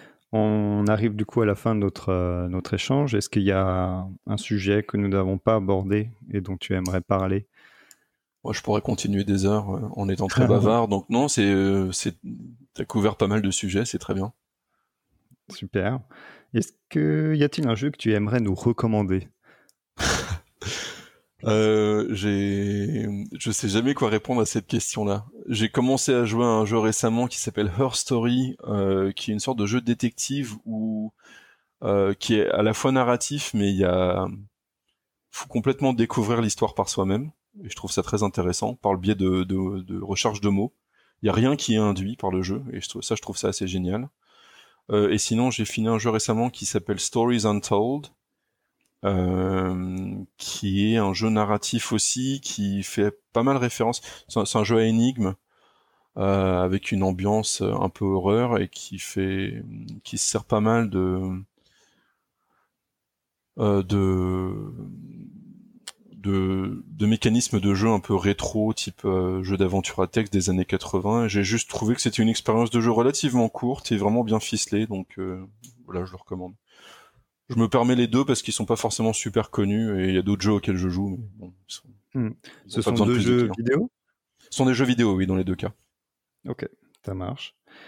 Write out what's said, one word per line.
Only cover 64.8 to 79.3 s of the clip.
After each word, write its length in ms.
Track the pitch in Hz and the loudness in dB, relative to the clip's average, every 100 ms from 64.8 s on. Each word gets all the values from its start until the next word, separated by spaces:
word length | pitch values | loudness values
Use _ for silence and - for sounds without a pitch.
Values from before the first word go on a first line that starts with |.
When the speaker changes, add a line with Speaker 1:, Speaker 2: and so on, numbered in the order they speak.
| 98 92 - - - - - - - - - - _ | -14 -14 -18 -18 -18 -20 -20 -20 -20 -20 -20 -20 _
Speaker 2:
de, 720 | - 98 98 95 95 98 98 - | -8 -2 0 2 0 -2 -6 -10
de 180 | 104 104 | -2 2
mécanismes 540 | 110 - 113 - 110 | 4 4 2 2 0
de 140 | 98 | 2
jeu 160 | 98 110 | 2 4
un 100 | 107 | 2
peu 160 | - 98 | 2 0
rétro, 580 | 95 98 - 110 107 | 2 0 -2 -2 -2
type, 320 | 110 - - - | -2 -6 -6 -2
euh, 380 | 92 92 92 | 0 0 -2
jeu 140 | 92 95 | -2 2
d'aventure 440 | 95 95 - - | 2 2 0 0
à 60 | 92 | 0
texte 260 | - 107 | 0 0
des 160 | 101 90 | 0 2
années 160 | 92 92 | 0 0
quatre-vingts. 600 | 95 - 98 98 113 113 | -2 -2 -2 0 0 0
Et 40 | |
j'ai 140 | 101 | 0
juste 260 | 95 113 - | 0 0 -2
trouvé 260 | - 110 120 | -4 -2 0
que 60 | |
c'était 200 | 120 110 | 0 2
une 80 | 110 | 2
expérience 400 | 113 - 113 117 | 2 0 2 2
de 100 | 120 | 2
jeu 100 | 117 | 2
relativement 580 | 113 123 - 147 123 113 | 4 2 2 2 2 2
courte 420 | - 123 - - | 0 -4 -4 -2
et 60 | 110 | 0
vraiment 260 | 101 117 | 2 2
bien 160 | 113 107 | 2 0
ficelée, 480 | - 107 - 104 110 | -2 -4 -2 -2 -2
donc, 320 | 98 92 - | -4 -8 -8
euh, 240 | 92 92 95 _ - - - | -8 -8 -12 _ -20 -20 -10
voilà, 200 | 90 92 | -8 -8
je 60 | |
le 60 | 92 | -10
recommande. 360 | - 98 90 101 _ _ - - - _ _ _ - | -12 -12 -12 -16 _ _ -20 -20 -20 _ _ _ -4
Je 60 | 117 | 0
me 140 | 113 | 4
permets 260 | 131 120 123 | 4 4 4
les 120 | 120 | 4
deux 180 | 120 139 | 2 2
parce 160 | 123 | 0
qu'ils 120 | - | -2
sont 120 | - 110 | -4 -2
pas 100 | 113 | -2
forcément 380 | 113 - 113 | -2 0 0
super 360 | 110 113 | -2 -2